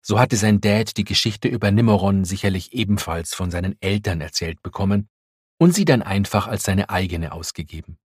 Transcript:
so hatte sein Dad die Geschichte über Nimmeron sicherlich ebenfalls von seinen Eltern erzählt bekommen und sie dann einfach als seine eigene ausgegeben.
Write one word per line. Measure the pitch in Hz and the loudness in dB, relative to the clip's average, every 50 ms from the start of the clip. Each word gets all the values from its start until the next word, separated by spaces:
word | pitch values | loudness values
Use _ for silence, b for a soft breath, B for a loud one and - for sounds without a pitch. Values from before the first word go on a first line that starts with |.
| _ | _
so | - 107 113 | 0 2 2
hatte | 127 - 127 | 4 4 2
sein | 104 107 107 104 98 | 2 4 4 4 4
Dad | - 104 101 110 113 - - | 4 2 2 2 0 -2 -4
die | - 101 | -4 -4
Geschichte | - 101 - - 117 107 - - | -2 -2 0 0 -2 -4 -2 -4
über | 123 120 110 107 101 | -2 -2 0 0 2
Nimmeron | 101 110 117 113 104 98 95 98 98 98 95 | 4 4 6 6 4 4 4 2 2 2 0
sicherlich | 87 98 98 - 98 92 92 - - | -2 -4 -2 -2 0 -2 -2 -6 -6
ebenfalls | - 123 107 98 104 - - - 85 85 82 - - | -4 -4 0 0 0 0 0 -4 -6 -6 -6 -8 -6
von | - 92 90 | -6 -4 -4
seinen | 82 90 87 95 - _ | -4 -4 -4 -4 -6 _
Eltern | - 95 101 104 104 101 90 82 | -2 -2 -2 0 -2 -4 -4 -4
erzählt | 73 - - - 87 82 82 _ | -6 -6 -6 -6 -6 -6 -8 _
bekommen | - 90 - - 98 98 101 101 104 _ _ _ _ _ _ _ _ _ _ _ | -14 -12 -6 -2 0 2 2 0 0 _ _ _ _ _ _ _ _ _ _ _
und | 165 175 175 | 4 4 4
sie | 202 196 | 4 4
dann | - 139 117 | 4 4 2
einfach | - - 98 101 98 - - 104 - - | 2 0 0 0 0 0 0 -2 -2 -2
als | 117 95 - | -6 -4 -2
seine | 104 95 101 95 - | 0 0 0 -2 -2
eigene | 92 92 95 87 85 82 82 73 | -2 -4 -2 -2 -4 -6 -6 -8
ausgegeben. | 80 87 80 - - - 82 - - 80 - - 82 _ | -8 -10 -12 -12 -10 -12 -12 -12 -12 -16 -16 -16 -20 _